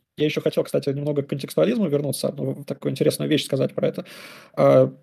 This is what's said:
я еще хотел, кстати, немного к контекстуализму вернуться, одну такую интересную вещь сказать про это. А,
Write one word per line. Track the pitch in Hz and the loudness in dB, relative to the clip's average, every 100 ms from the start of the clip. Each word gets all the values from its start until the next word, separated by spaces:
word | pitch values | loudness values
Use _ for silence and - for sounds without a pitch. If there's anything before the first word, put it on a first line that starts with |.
| _ - | _ -2
я | 151 | -2
еще | 151 | 0
хотел, | 156 165 - | -2 0 -2
кстати, | 143 139 | -2 -2
немного | 139 143 143 | -4 -2 -2
к | 143 | -2
контекстуализму | 143 143 - 175 240 175 | -6 -4 0 2 2 0
вернуться, | 143 147 127 135 | 0 -2 -4 -4
одну | 143 135 143 139 | -4 -6 -6 -8
такую | 143 143 | -6 -4
интересную | 135 147 - 143 | 0 0 0 0
вещь | 147 - | 0 0
сказать | 135 139 - | -2 -2 -2
про | - | -4
это. | - - - - - - - | -4 -10 -16 -20 -20 -10 2
А, | 139 135 131 - | 6 6 6 0